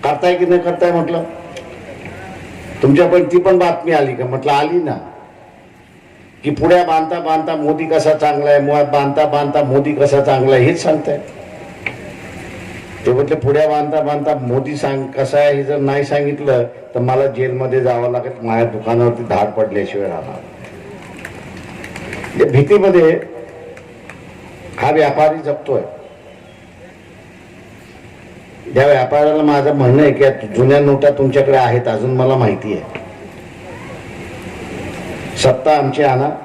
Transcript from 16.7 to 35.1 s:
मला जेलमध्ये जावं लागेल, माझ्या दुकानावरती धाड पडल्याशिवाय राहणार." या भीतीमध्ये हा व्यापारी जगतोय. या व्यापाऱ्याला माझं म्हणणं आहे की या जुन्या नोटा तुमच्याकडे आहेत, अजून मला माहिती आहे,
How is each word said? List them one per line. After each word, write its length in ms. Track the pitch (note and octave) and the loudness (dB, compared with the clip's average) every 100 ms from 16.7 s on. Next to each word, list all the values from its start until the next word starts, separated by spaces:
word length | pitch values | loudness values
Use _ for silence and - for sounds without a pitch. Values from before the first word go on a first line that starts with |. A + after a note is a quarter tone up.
| - - B2 | -6 -8 -4
मला 260 | B2 B2+ C#3 | 0 2 0
जेलमध्ये 540 | B2 B2+ B2+ C3 C3 | 0 -4 -2 0 0
जावं 300 | B2+ A#2+ B2 | 0 0 0
लागेल, 200 | B2 B2+ B2+ | -2 -6 -8
माझ्या 240 | A2+ A2+ A#2 | -4 0 0
दुकानावरती 580 | G#2+ A2 A#2 A#2+ A#2 | -2 -2 2 2 0
धाड 240 | A2+ G2 G#2 | -4 -2 -2
पडल्याशिवाय 640 | G#2+ G#2+ G2+ F#2 G2+ G2 | 0 -2 -2 -4 -6 -6
राहणार." 300 | D#2+ - - - - - - - - - - - - - - - - - - - - - - | -6 -10 -14 -16 -18 -18 -18 -18 -18 -18 -16 -16 -16 -18 -18 -16 -16 -16 -14 -14 -12 -10 -4
या 120 | - | 0
भीतीमध्ये 880 | B2+ C#3+ G#3 F#3+ F3+ D#3+ E3+ - - - - - - - - - - - - - - - - | 0 2 4 4 4 4 2 -4 -14 -18 -18 -18 -20 -20 -20 -20 -20 -20 -20 -20 -20 -18 -4
हा 140 | C3+ | 0
व्यापारी 460 | D#3 D3+ D3+ D#3 D#3+ | 2 2 4 2 2
जगतोय. 440 | D3 C#3 - B2+ - - - - - - - - - - F3+ - - - - - - - - - - - - - - - - - - C#3+ | -4 -6 -2 -4 -4 -14 -20 -20 -20 -20 -20 -20 -20 -20 -20 -20 -20 -20 -20 -20 -20 -20 -20 -20 -20 -20 -20 -20 -20 -20 -20 -18 -4 2
या 100 | C#3+ | 4
व्यापाऱ्याला 560 | C#3 B2+ D3 D3 D3+ | 4 4 4 4 4
माझं 320 | D3 C#3+ C#3 C#3+ | 4 4 2 2
म्हणणं 280 | B2+ C3+ | 4 6
आहे 80 | D3 | 6
की 120 | B2+ | 6
या 60 | C#3 | 4
जुन्या 500 | C3+ G#2+ A2+ C3 C#3+ | 4 -4 2 4 6
नोटा 300 | C#3+ C#3 C#3+ | 6 4 4
तुमच्याकडे 480 | C#3 C3+ C3+ C3+ C3 | 4 2 4 4 4
आहेत, 300 | B2 A#2+ A#2+ | 4 2 0
अजून 280 | A2 B2 B2+ | -2 0 0
मला 200 | B2+ C3 | 2 2
माहिती 380 | A2+ G2 G#2+ | 2 0 -4
आहे, 100 | G2+ - - - - - - - - - B4+ - - - - - - F3+ - - - F3+ - - | -6 -6 -14 -14 -16 -18 -18 -20 -18 -16 -16 -14 -14 -14 -16 -14 -14 -14 -14 -12 -12 -12 -12 -12